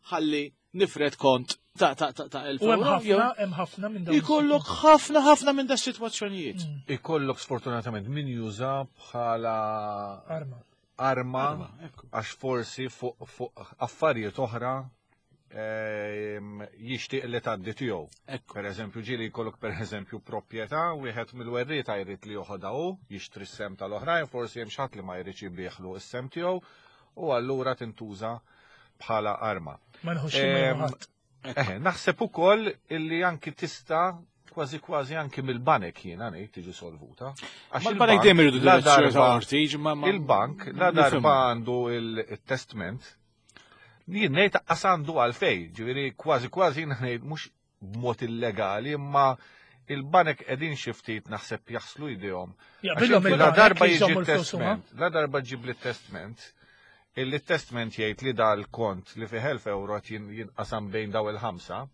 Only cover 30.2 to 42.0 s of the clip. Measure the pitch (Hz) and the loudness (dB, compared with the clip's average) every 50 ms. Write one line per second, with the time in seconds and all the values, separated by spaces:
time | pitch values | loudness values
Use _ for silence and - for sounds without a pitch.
30.2 | 135 156 139 139 135 135 135 135 135 131 131 147 156 135 127 - - _ _ _ | -4 -2 0 2 2 2 2 2 2 2 2 0 -2 -4 -4 -8 -18 _ _ _
31.2 | _ _ _ _ - 131 123 143 131 104 92 104 147 185 170 - - - - - | _ _ _ _ -12 -8 -2 -2 -2 -2 -2 -2 -2 -2 -2 2 0 0 0 0
32.2 | 233 202 - - 170 185 208 226 220 202 - _ _ _ 165 160 156 160 165 170 | -4 -4 0 4 6 6 6 6 2 -4 -6 _ _ _ -6 -4 -4 -2 -2 0
33.2 | 180 180 165 147 - 156 147 - - 151 - - - - 156 160 175 185 180 170 | 0 0 -2 -2 -10 -12 -8 -8 -8 -8 -8 -14 -6 -2 0 0 0 0 -2 -8
34.2 | 165 _ _ _ _ - - 170 151 131 151 156 - - 175 147 139 131 156 160 | -18 _ _ _ _ -14 -6 -6 -6 -6 -6 -12 -8 -4 -4 -4 -2 -2 -6 -6
35.2 | 151 135 - - 139 131 123 117 123 156 151 120 95 85 - - - 92 85 90 | -6 -6 -6 -6 -4 -4 -4 0 2 2 2 4 2 -4 -10 -12 -14 -12 -10 -8
36.2 | 117 113 87 80 104 107 _ 95 85 92 90 - - 85 80 76 71 - - _ | -10 -10 -10 -10 -14 -14 _ -14 -14 -14 -14 -14 -14 -16 -16 -16 -20 -20 -16 _
37.2 | 123 135 139 - - - - - - _ - 135 180 220 233 208 240 220 214 202 | -14 -14 -14 -14 -18 -18 -18 -20 -16 _ -6 -2 -2 0 2 4 6 6 8 8
38.2 | - 208 185 165 156 143 127 127 - 180 185 165 135 151 143 139 139 139 127 139 | 10 8 10 10 8 6 6 6 8 8 8 8 8 8 8 8 8 6 6 6
39.2 | 127 123 120 117 - - 139 147 156 143 143 147 147 156 151 147 147 185 202 190 | 8 8 6 4 2 0 0 2 2 0 -2 -2 -2 -2 -2 0 0 0 0 0
40.2 | 147 131 120 98 107 135 - - - 135 135 143 180 180 170 160 147 135 151 139 | 2 4 4 4 4 0 -4 -10 -12 -10 -2 2 2 4 6 6 6 6 6 4
41.2 | 123 156 143 135 131 123 117 117 113 120 123 123 120 117 120 117 | 6 6 6 6 4 4 2 0 -2 -2 -2 0 0 -2 -2 -4